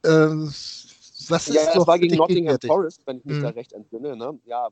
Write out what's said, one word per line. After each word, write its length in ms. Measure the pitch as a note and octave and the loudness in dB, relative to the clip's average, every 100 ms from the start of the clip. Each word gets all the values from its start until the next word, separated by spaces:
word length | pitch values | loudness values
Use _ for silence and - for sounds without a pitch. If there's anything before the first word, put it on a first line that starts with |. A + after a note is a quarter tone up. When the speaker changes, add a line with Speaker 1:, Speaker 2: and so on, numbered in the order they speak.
Speaker 1:
ähm, 440 | D#3+ D#3+ D#3 D#3 D3+ - - - - _ _ - C3+ | 2 4 4 0 -6 -10 -16 -18 -20 _ _ -20 -4
was 200 | E3 - | -4 0
ist 60 | |
Speaker 2:
Ja, 120 | D#3 D#3 | 2 4
das 80 | F#3 | 4
Speaker 1:
noch 100 | E3+ | 4
Speaker 2:
war 80 | |
Speaker 1:
für 60 | E3+ | 4
Speaker 2:
gegen 100 | F3 | 4
Speaker 1:
dich 60 | E3 | 2
Speaker 2:
Nottingham 180 | E3+ F3+ | 2 2
Speaker 1:
gegenwärtig? 240 | D#3+ C3 A#2+ | 0 -2 0
Speaker 2:
Forest, 380 | E3+ D#3+ - - | 0 0 -8 -12
wenn 120 | B2+ | -12
ich 60 | |
mich 140 | C#3 D3 | -8 -6
Speaker 1:
Mhm. 40 | |
Speaker 2:
da 60 | B2+ | -6
recht 220 | A#2 - | -8 -16
entsinne, 440 | G#2+ G#2+ A2+ C#3+ A#2 | -20 -16 -12 -12 -10
ne? 220 | B2 D#3 | -12 -12
Ja, 240 | A#2 A#2+ A#2 | -10 -8 -8